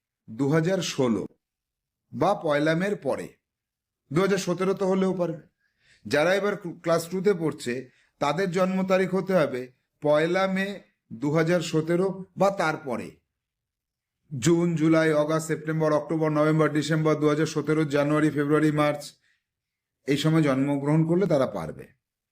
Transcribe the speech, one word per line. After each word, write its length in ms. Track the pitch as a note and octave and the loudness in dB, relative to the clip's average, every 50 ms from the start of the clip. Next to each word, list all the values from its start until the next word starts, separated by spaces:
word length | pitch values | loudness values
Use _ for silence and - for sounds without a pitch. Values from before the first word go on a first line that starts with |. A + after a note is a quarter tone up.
| _ _ _ _ _ - | _ _ _ _ _ -14
দু 180 | A2 A2+ C#3 C#3 | -6 -4 -2 2
হাজার 300 | D3+ E3 D#3+ F3 F#3+ F#3 | 2 2 2 2 0 -2
ষোলো 480 | D#3 - - - C3 B2 A2 F#2+ E2 - _ _ _ _ _ _ _ _ _ _ _ _ _ _ _ _ | -2 -4 -2 0 0 0 0 -2 -4 -8 _ _ _ _ _ _ _ _ _ _ _ _ _ _ _ _
বা 220 | - A#2 C#3+ F3+ G3+ | -4 -2 0 0 0
পয়লা 400 | - - D#3+ D3 C#3+ D3+ D#3 D#3+ | 0 -2 -2 0 0 2 0 0
মের 220 | E3 F#3 G3+ G3+ | 0 0 -2 -4
পরে, 320 | - - C3+ A2 F#2 F2+ - - _ _ _ _ _ _ _ _ _ _ _ _ _ _ - | -4 -4 -4 -4 -4 -6 -12 -16 _ _ _ _ _ _ _ _ _ _ _ _ _ _ -4
দু 80 | C#3 E3 | -2 0
হাজার 180 | F#3+ F#3+ G3+ F#3 | 0 2 0 0
সতেরো 360 | F#3+ F#3 F3 E3+ F#3 F#3 G3 | -2 -2 -4 -2 -2 -2 -2
তো 120 | F#3+ G3+ | -2 0
হলেও 280 | F#3 F#3+ F#3+ F#3 F#3+ F3+ | 0 0 0 0 0 0
পারবে। 280 | F3+ F3 E3 D#3+ D#3 - _ _ _ _ _ _ _ _ _ _ _ - | -2 -4 -4 -6 -8 -14 _ _ _ _ _ _ _ _ _ _ _ -8
যারা 280 | G#2+ A#2 C#3+ D#3 F3 F#3+ | -2 0 2 2 2 2
এবার 220 | G3+ F#3+ G#3 G3+ | 0 0 -2 -4
ক্ল-, 240 | - - E3+ D#3 - | -4 -8 -12 -12 -8
ক্লাস 260 | - E3 E3 E3+ E3 E3 | -2 -2 0 0 -2 -4
টুতে 260 | F3+ F#3+ F3+ G#3 G3+ | -6 -2 0 0 0
পড়ছে, 560 | E3 E3 D3+ - - - A#2+ A#2+ C3 C3 - _ _ _ _ _ - | 0 0 -4 -4 -6 -8 -8 -8 -8 -8 -14 _ _ _ _ _ -4
তাদের 320 | C#3+ C#3+ D3+ E3 G3 F#3+ | -2 -2 0 0 -2 -2
জন্ম 320 | D#3+ F#3+ F#3 F#3 F#3+ F#3 | 0 0 0 0 0 0
তারিখ 320 | F#3+ F#3+ F#3+ F#3 F#3+ F#3 F3+ | 0 2 2 2 2 0 -2
হতে 200 | F#3+ F#3 F#3+ F#3+ | -2 -2 2 2
হবে 380 | F3+ D3+ C3 B2+ B2 B2+ B2+ _ _ _ _ _ _ | 2 2 2 -2 -6 -10 -10 _ _ _ _ _ _
পয়লা 440 | - D3 D3 D3+ D#3+ E3+ F3 F#3 F#3+ | 0 2 4 4 4 2 0 0 0
মে 340 | F#3+ F#3+ F#3+ F#3+ G3+ G3+ F3 - _ _ _ _ - | 0 0 -2 -4 -4 -6 -12 -16 _ _ _ _ -18
দু 200 | A2+ A2+ B2+ D3 | -12 -6 -4 0
হাজার 280 | C#3+ E3 D#3+ D#3+ F3+ F3+ | 2 2 2 2 2 0
সতেরো 640 | D#3+ - - D#3 D#3 D#3+ F3 F3 F#3+ G3 F#3+ F#3+ F#3 - - | 0 0 -2 -2 0 0 0 0 0 -2 -2 -6 -12 -10 -4
বা 140 | C#3 F#3 G3 | 0 0 0
তারপরে, 600 | G3 F#3+ F3+ D#3 D#3 D3+ - C#3 A#2 G#2+ F#2+ D#2+ - _ _ _ _ _ _ _ _ _ _ _ _ _ _ _ _ _ _ _ _ _ _ - D3+ C3 | 2 0 -2 -2 -2 -4 -6 -6 -6 -6 -8 -10 -14 _ _ _ _ _ _ _ _ _ _ _ _ _ _ _ _ _ _ _ _ _ _ -14 -8 -2
জুন, 380 | A2 D#3 E3+ E3+ F3 F3 E3+ | 2 2 2 4 2 0 0
জুলাই, 360 | D3+ D3+ D#3+ D#3+ D#3+ D#3+ D#3+ | 2 2 2 4 4 4 2
অগাস্ট, 360 | D#3 D3 D3+ D3+ D#3+ D#3+ D#3+ D#3+ | 2 2 0 0 -2 -2 -2 -4
সেপ্টেম্বর, 440 | D#3 C#3+ D3+ D#3 D#3+ D#3 D#3 D#3 | -6 -6 -4 -4 -2 0 0 2
অক্টোবর, 380 | D3+ D3 - - E3 D#3+ D#3 D#3 | 0 0 -2 -2 -2 0 0 0
নভেম্বর, 380 | D3+ D3+ D3+ D#3 D#3 D#3 D#3 D3 | 2 2 2 2 4 4 2 2
ডিসেম্বর, 460 | C#3+ D#3 C#3 - E3 D#3+ D#3 D#3 D3+ | 2 0 -2 0 0 0 2 2 2
দু 140 | C#3 D3 D3+ | 2 2 2
হাজার 180 | D3 D3 D#3+ | 2 2 0
সতেরো, 380 | D#3 - D#3 C#3 - D#3 D3+ D#3+ | -2 -2 -4 -2 0 0 0 0
জানুয়ারি, 460 | D3 C3+ D3 C#3+ C#3+ D3+ D3+ D3+ D#3 | 0 0 0 0 2 2 2 2 0
ফেব্রুয়ারি, 420 | C#3 C#3+ D3 C#3+ D3+ D3+ D#3 D#3 | 0 0 0 0 2 2 2 2
মার্চ, 400 | D3+ D3+ D3 D3 C#3+ D3 - - - _ _ _ _ _ _ _ _ _ _ _ _ _ _ _ _ _ - | 2 2 0 0 0 -4 -8 -16 -20 _ _ _ _ _ _ _ _ _ _ _ _ _ _ _ _ _ -4
এই 100 | - C#3+ | -2 0
সময় 260 | C#3 D3 D#3+ D#3+ E3 | 0 2 2 4 4
জন্মগ্রহণ 640 | D#3 C#3+ C3 C3 C3+ C#3+ C#3+ C#3 C#3 C#3+ D3+ D#3+ D#3+ | 4 2 2 0 0 0 -2 -2 0 2 2 2 4
করলে 200 | D#3+ F3 F3+ G3+ | 2 2 2 2
তারা 200 | E3+ D#3+ C#3 C3 | 2 2 2 2
পারবে। 400 | A#2 - F#2+ D#2+ D2+ C#2 C2 B1+ - _ _ _ _ _ _ _ _ | 0 -2 -6 -8 -10 -10 -14 -16 -20 _ _ _ _ _ _ _ _